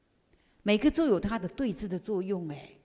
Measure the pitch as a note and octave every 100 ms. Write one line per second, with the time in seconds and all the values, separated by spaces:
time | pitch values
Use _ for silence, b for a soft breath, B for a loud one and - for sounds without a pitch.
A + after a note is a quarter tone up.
0 | _ _ _ b b b G#3 G#3 D4 D#4+
1 | D#4 F3+ G3+ A3+ F3 - C4 F3 G#3 F3+
2 | - G3 F#3+ F#3+ D#3+ C#3+ - -